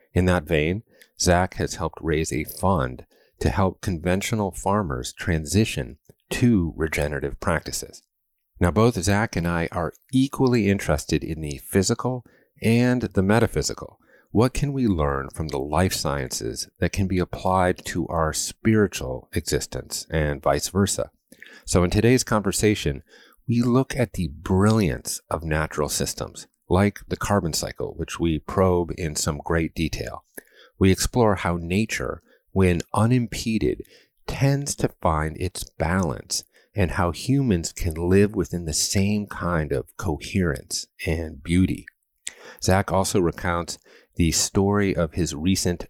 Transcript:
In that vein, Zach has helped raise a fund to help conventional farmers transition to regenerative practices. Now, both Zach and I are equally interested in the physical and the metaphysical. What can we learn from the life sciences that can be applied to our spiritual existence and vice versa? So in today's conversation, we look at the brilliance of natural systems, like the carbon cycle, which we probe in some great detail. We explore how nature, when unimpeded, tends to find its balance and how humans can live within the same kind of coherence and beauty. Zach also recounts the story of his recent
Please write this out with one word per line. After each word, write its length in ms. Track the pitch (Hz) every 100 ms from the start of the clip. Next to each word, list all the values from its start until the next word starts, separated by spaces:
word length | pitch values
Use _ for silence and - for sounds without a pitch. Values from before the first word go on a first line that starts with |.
| _
In 140 | 90 90
that 180 | 90
vein, 380 | 80 78 78 98 - _ _ -
Zach 360 | 90 87 92
has 220 | - 87 -
helped 200 | 82 -
raise 280 | 80 78 80
a 140 | 78
fund 600 | 76 - 92 90 65 62 - _ _ -
to 80 | -
help 320 | - 95 -
conventional 720 | - 85 87 92 - 113 98
farmers 640 | - 95 104 90 65 -
transition 840 | - - 80 76 95 113 - 60 - _ _ -
to 460 | - 120 107 82 -
regenerative 640 | 80 80 73 71 69 -
practices. 600 | - 80 - - - - _ _ _ _ _ -
Now, 100 | 87
both 320 | 80 113 104
Zach 320 | 87 101 113
and 140 | 95 85
I 220 | 85 82
are 220 | 92 82 - _
equally 560 | 131 139 - 131 123 101
interested 560 | 98 - 76 - 78
in 160 | - 78
the 160 | 76 69
physical 720 | - 98 95 120 123 127 - _ _ _
and 400 | 110 117 123 123
the 220 | 107 -
metaphysical. 760 | 95 110 113 - - - - - _ _ _
What 220 | 95 123
can 200 | - 143
we 160 | 135 117
learn 400 | 85 71 69 67
from 160 | - 78
the 140 | 69
life 320 | 71 76 92
sciences 760 | - 73 69 65 - 55 - - -
that 100 | 87
can 160 | - 95
be 140 | 92
applied 640 | 87 - 92 92 90 90
to 240 | - 90 -
our 240 | 82 80
spiritual 960 | - - - 113 110 98 - 64 64 -
existence 760 | - - 73 - - - - -
and 320 | 80 76 71
vice 280 | 73 71 -
versa? 420 | 95 98 - - _ _ - - -
So 200 | - 95
in 60 | 87
today's 340 | 104 117 127
conversation, 800 | - 110 101 - 107 104 80 69 - - _ _ -
we 160 | 117
look 320 | 123 127 131
at 200 | 139 117
the 120 | - 80
brilliance 960 | 73 80 95 104 110 90 60 - - -
of 140 | 80
natural 440 | 80 78 78 - 73
systems, 600 | - 69 - 50 - - _ -
like 300 | 90 101 - -
the 100 | -
carbon 360 | - 101 82
cycle, 420 | - - - 55 -
which 220 | 80 -
we 220 | 85 78
probe 500 | - - 95 90 85 -
in 160 | 82
some 240 | 78 - 76
great 340 | - 82 78
detail. 520 | - 78 - - - - - - _ - -
We 100 | 95
explore 460 | 90 - 123 110 95
how 200 | 87 87
nature, 640 | 85 95 110 - 64 85 _ _ _
when 300 | 95 92 87 -
unimpeded, 880 | 101 113 123 117 - 113 110 64 50 - - _ _ -
tends 480 | - 139 139 143
to 160 | - 127 -
find 360 | - 78 78 78
its 260 | 90 -
balance 800 | - - 80 92 85 53 - - - _ _
and 160 | 101 87
how 220 | 71 87
humans 580 | - - 139 131 87 82
can 240 | - 87
live 400 | 80 87 98 101
within 300 | 104 82 87
the 100 | 82
same 540 | - - 101 98 104 101
kind 420 | - 87 85 73
of 260 | 69 - -
coherence 920 | - 71 - 98 87 69 - - - - 92
and 340 | 82 80 69
beauty. 460 | 80 90 92 - - - _ _ - - - -
Zach 300 | - 95 -
also 300 | 92 95 107
recounts 580 | 85 - 90 87 82 - _ - _ -
the 140 | 82
story 640 | - - 104 98 104 98
of 200 | - 82
his 200 | - 80
recent 520 | 71 90 98 - 87